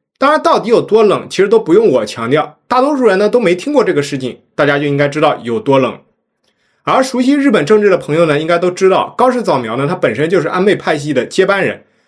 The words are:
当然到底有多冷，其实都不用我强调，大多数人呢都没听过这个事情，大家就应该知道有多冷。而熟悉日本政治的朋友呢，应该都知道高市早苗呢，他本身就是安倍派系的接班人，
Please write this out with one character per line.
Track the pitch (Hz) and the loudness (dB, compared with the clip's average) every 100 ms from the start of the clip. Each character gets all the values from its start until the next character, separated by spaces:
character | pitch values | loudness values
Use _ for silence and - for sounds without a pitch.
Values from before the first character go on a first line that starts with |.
| _ - | _ -4
当 | 285 | 0
然 | - | 0
到 | 330 262 | 0 0
底 | 208 | 0
有 | 214 | 0
多 | 220 214 | 2 2
冷， | 220 143 123 | 2 0 -2
其 | - | -2
实 | 202 | 2
都 | 190 | 2
不 | - | 2
用 | 180 220 | 2 4
我 | 127 107 | 2 -2
强 | - 117 | -6 -2
调， | 147 - - - | -2 -2 -8 -4
大 | 254 | -2
多 | 269 285 | 0 0
数 | |
人 | 240 185 | 0 2
呢 | 208 | 2
都 | 247 | 2
没 | 202 | 0
听 | 175 - | -2 -2
过 | 285 | 0
这 | 208 | 0
个 | 143 | 0
事 | 143 139 | -2 -4
情， | 127 - _ - | -8 -10 _ -2
大 | 143 | 0
家 | 143 | 0
就 | 147 | 0
应 | 139 | 0
该 | 143 | 0
知 | 143 | 0
道 | 151 131 | 0 -2
有 | 113 113 | -4 -4
多 | 110 135 | 0 2
冷。 | 123 - _ _ _ _ _ _ _ _ | 0 -4 _ _ _ _ _ _ _ _
而 | - 196 | -2 0
熟 | 262 240 | 0 0
悉 | 254 | 0
日 | 285 277 | 2 2
本 | 208 147 | 0 2
政 | 214 | 2
治 | 208 | 4
的 | 185 | 0
朋 | - 156 | 0 0
友 | 170 | 0
呢， | 147 | 0
应 | 160 | 0
该 | 170 | 0
都 | 180 | -2
知 | 180 190 | 0 2
道 | 175 104 - | 2 -2 0
高 | 254 | 0
市 | 247 | 0
早 | 185 143 | 0 -2
苗 | 113 120 | -2 -4
呢， | 143 | -4
他 | |
本 | 175 143 110 | -2 -2 -2
身 | 160 | 0
就 | 185 | 0
是 | 147 | -2
安 | 180 | 0
倍 | 202 180 | 0 0
派 | - 156 | -2 -4
系 | 143 | -2
的 | 127 110 | -4 -2
接 | - 190 | 0 0
班 | 196 | 2
人， | 147 98 _ _ | -2 -4 _ _